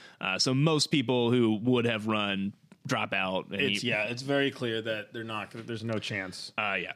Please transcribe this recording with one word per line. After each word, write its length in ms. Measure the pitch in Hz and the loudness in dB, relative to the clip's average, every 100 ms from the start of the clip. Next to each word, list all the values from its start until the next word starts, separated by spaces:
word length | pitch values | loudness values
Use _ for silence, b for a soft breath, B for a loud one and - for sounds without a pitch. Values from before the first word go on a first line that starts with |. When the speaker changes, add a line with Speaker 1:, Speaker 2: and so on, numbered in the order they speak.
| B B | B B
Speaker 1:
Uh, 180 | 98 92 | -4 0
so 160 | 135 | 2
most 340 | 131 156 151 - | 4 4 4 2
people 400 | 151 123 127 117 | 2 2 4 4
who 280 | 123 113 107 | 6 4 4
would 220 | 120 123 117 | 2 4 2
have 220 | 110 107 | 0 0
run 460 | 107 101 98 98 - - - - | 0 0 -2 -4 -6 -16 -12 -4
drop 280 | 120 104 | -2 0
out. 340 | 98 95 92 - | -2 0 -2 -2
And 100 | 98 | -2
Speaker 2:
It's, 220 | 139 202 | 0 0
Speaker 1:
he 60 | 120 | 0
Speaker 2:
yeah, 140 | 107 | 0
it's 180 | 107 120 | -2 -4
very 300 | 135 143 139 | 0 0 0
clear 300 | - 120 113 | -2 -4 -2
that 320 | 113 107 101 | -4 -6 -8
they're 100 | 117 | -10
not 280 | 113 107 98 | -8 -6 -8
gonna, 120 | 117 | -10
there's 200 | 113 113 | -8 -6
no 140 | 113 107 | -4 -4
chance. 540 | - 104 92 - - - | -2 -4 -6 -8 -10 -4
Speaker 1:
Uh, 180 | 104 95 | -2 -2
yeah. 140 | 87 | -4